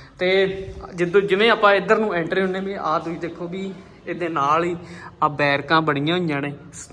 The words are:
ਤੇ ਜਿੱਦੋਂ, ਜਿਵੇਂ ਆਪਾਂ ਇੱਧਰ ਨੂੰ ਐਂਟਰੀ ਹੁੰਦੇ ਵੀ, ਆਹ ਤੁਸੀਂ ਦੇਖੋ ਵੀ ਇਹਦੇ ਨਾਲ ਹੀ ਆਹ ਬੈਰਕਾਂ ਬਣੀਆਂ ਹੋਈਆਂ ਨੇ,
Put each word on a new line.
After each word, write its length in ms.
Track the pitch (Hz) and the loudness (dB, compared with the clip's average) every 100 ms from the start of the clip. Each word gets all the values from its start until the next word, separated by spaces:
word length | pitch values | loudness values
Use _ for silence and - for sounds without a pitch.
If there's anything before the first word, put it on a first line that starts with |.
| - - | -18 -4
ਤੇ 280 | 185 190 190 190 - - - | 2 2 2 -2 -10 -12 -10
ਜਿੱਦੋਂ, 260 | 170 175 190 | -4 2 2
ਜਿਵੇਂ 300 | 190 190 233 | 4 4 4
ਆਪਾਂ 240 | 208 208 | 6 6
ਇੱਧਰ 240 | 202 180 214 | 4 4 2
ਨੂੰ 160 | 214 | 2
ਐਂਟਰੀ 280 | 175 160 185 | -2 -2 -2
ਹੁੰਦੇ 180 | 190 190 | -2 -2
ਵੀ, 140 | 196 | -6
ਆਹ 260 | 196 156 165 | -6 -2 -2
ਤੁਸੀਂ 180 | 165 160 | -4 -8
ਦੇਖੋ 300 | 170 170 175 | -10 -10 -10
ਵੀ 260 | 190 190 180 - - - | -8 -8 -10 -16 -14 -10
ਇਹਦੇ 220 | 165 170 | -6 -4
ਨਾਲ 360 | 160 139 160 | 0 2 2
ਹੀ 120 | 175 175 - - - - | 0 -4 -10 -18 -18 0
ਆਹ 60 | 151 | 0
ਬੈਰਕਾਂ 540 | 143 147 139 135 165 | 2 2 2 2 2
ਬਣੀਆਂ 360 | 156 139 147 180 | 2 0 0 0
ਹੋਈਆਂ 240 | 170 143 | 0 -2
ਨੇ, 100 | 143 143 - - - | -4 -8 -14 -18 -16